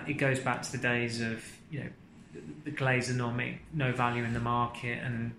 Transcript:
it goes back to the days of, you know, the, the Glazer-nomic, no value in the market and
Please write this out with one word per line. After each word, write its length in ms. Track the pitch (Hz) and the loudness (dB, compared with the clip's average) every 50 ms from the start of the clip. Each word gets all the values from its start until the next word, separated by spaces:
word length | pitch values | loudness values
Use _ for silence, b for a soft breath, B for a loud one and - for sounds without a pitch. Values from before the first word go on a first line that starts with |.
| - 151 | 0 -2
it 60 | 143 | 0
goes 260 | 135 143 135 131 127 | 2 4 4 4 4
back 220 | - 127 120 - - | 2 0 0 0 -2
to 80 | - | -6
the 60 | - 123 | -4 0
days 440 | 123 123 120 120 120 117 113 117 | 2 2 4 4 2 0 0 0
of, 220 | 117 113 113 113 - - - - - - | -2 -2 -2 -4 -6 -12 -16 -18 -16 -10
you 120 | 156 131 | -8 -8
know, 80 | 123 120 - - - - - - - - - | -8 -8 -10 -14 -20 -20 -20 -20 -20 -16 -16
the, 380 | - - - - - - 151 | -14 -12 -12 -12 -10 -8 -6
the 40 | 131 - | -2 2
Glazer-nomic, 800 | 139 131 127 123 120 127 127 127 123 120 120 123 123 123 123 - - - - | 4 4 4 4 4 2 2 0 0 0 0 0 -2 -2 -4 -8 -8 -6 -2
no 180 | 156 135 127 | 2 2 2
value 320 | 120 123 123 120 120 120 120 | 4 4 2 2 2 2 0
in 100 | 117 117 | 0 0
the 60 | 120 | 0
market 600 | 117 120 120 120 120 120 - - - 120 120 117 - | 2 2 2 2 2 0 -2 -4 -4 -4 -4 -2 -2
and 300 | 127 120 113 117 117 117 | -2 -2 -2 -2 -4 -6